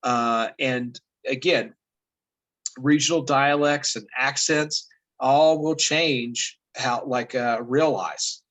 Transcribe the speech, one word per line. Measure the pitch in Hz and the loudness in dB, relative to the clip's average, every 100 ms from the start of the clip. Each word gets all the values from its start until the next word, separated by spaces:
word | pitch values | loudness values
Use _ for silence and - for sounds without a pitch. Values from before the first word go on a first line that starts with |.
Uh, | - 123 117 113 113 - | 0 0 0 0 -2 -2
and | 135 123 123 120 _ _ - | -2 -2 -6 -12 _ _ -8
again, | - 160 156 110 _ _ _ _ _ _ _ _ _ - - | -4 0 0 0 _ _ _ _ _ _ _ _ _ -16 -6
regional | 131 147 147 165 | 2 2 4 0
dialects | 139 139 139 147 147 143 139 - | 2 2 2 2 2 2 -2 -8
and | 104 - | -10 -4
accents | 131 135 - 151 151 151 - _ _ _ | -4 -2 0 0 0 -4 -10 _ _ _
all | 131 143 156 160 | 2 6 6 4
will | 156 156 | 0 0
change | - 151 165 135 120 117 - - _ - | 0 2 0 0 -4 -6 -8 -8 _ -6
how, | 131 120 143 | -2 -2 -2
like, | 123 120 131 | -4 -2 -2
uh, | 120 117 | 0 -2
realize. | 120 131 160 117 87 76 - - _ | 0 2 2 2 -4 -6 -8 -8 _